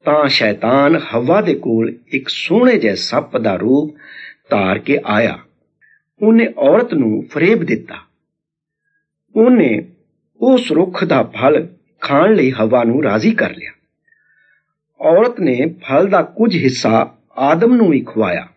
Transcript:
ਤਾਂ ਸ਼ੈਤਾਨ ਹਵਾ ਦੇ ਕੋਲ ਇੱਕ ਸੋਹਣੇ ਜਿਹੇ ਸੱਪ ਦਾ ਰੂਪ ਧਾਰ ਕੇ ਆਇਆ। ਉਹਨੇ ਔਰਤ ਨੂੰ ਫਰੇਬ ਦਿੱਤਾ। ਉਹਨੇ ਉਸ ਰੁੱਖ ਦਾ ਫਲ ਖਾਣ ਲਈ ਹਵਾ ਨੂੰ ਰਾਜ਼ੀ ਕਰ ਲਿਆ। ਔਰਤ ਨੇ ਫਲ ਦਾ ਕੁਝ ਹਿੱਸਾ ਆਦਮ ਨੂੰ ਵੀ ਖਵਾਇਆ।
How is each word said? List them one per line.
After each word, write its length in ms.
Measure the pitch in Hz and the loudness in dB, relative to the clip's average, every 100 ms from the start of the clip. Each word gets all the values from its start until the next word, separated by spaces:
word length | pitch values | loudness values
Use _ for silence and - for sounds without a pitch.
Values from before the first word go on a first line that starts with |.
ਤਾਂ 240 | - 151 143 | 0 0 0
ਸ਼ੈਤਾਨ 680 | - 110 101 113 135 143 165 | 0 -2 -2 0 2 2 0
ਹਵਾ 440 | - 117 123 196 | -2 -4 0 0
ਦੇ 140 | 180 | 0
ਕੋਲ 440 | - - 113 113 - _ | -4 -2 -2 -2 -6 _
ਇੱਕ 200 | 135 131 | -8 -8
ਸੋਹਣੇ 500 | - - 196 247 214 | -10 -2 2 2 2
ਜਿਹੇ 160 | 110 | 0
ਸੱਪ 420 | 92 - 117 - - | -4 -4 -6 -4 -4
ਦਾ 200 | 110 92 | -4 -2
ਰੂਪ 400 | 107 135 151 - - - - - _ | 0 0 -2 -12 -20 -20 -20 -20 _
ਧਾਰ 280 | 110 95 101 | -2 0 -2
ਕੇ 200 | - 143 | -2 -4
ਆਇਆ। 340 | - 104 110 - _ _ _ _ _ _ _ _ | 0 0 -2 -4 _ _ _ _ _ _ _ _
ਉਹਨੇ 260 | 208 226 226 - | 2 4 2 0
ਔਰਤ 360 | 139 202 247 | 2 2 0
ਨੂੰ 320 | 160 113 107 - | -2 -2 -4 -6
ਫਰੇਬ 360 | 147 170 220 | -2 0 0
ਦਿੱਤਾ। 340 | 127 113 - - _ _ _ _ _ _ _ _ _ _ _ _ _ 220 | -2 -6 -8 -20 _ _ _ _ _ _ _ _ _ _ _ _ _ 2
ਉਹਨੇ 560 | 240 247 143 104 - _ _ _ _ _ | 4 4 2 -2 -6 _ _ _ _ _
ਉਸ 320 | 240 254 - | 2 2 2
ਰੁੱਖ 320 | 156 185 - | -2 0 -2
ਦਾ 180 | 175 131 | 0 0
ਫਲ 460 | - 110 131 147 85 _ _ _ | -2 -2 0 0 -2 _ _ _
ਖਾਣ 340 | - 143 185 | -2 2 2
ਲਈ 160 | 208 131 | 2 0
ਹਵਾ 340 | 131 110 123 | 0 0 2
ਨੂੰ 180 | 117 131 | 2 0
ਰਾਜ਼ੀ 280 | 135 107 226 | -2 0 0
ਕਰ 260 | - 98 - | 0 -4 -8
ਲਿਆ। 160 | - _ _ _ _ _ _ _ _ _ _ _ _ _ | -20 _ _ _ _ _ _ _ _ _ _ _ _ _
ਔਰਤ 400 | 147 170 240 240 | 2 4 2 0
ਨੇ 340 | 160 123 156 - | -2 0 -2 -6
ਫਲ 260 | - 139 196 | -2 0 2
ਦਾ 140 | 190 | 0
ਕੁਝ 340 | - - 226 175 | -2 -2 0 2
ਹਿੱਸਾ 640 | 127 123 123 110 - _ _ - | -2 -2 0 0 -2 _ _ -4
ਆਦਮ 360 | 135 170 233 | 0 2 2
ਨੂੰ 160 | 247 202 | 4 2
ਵੀ 100 | 139 | 0
ਖਵਾਇਆ। 480 | - 110 101 85 85 | -2 -4 -2 -4 -10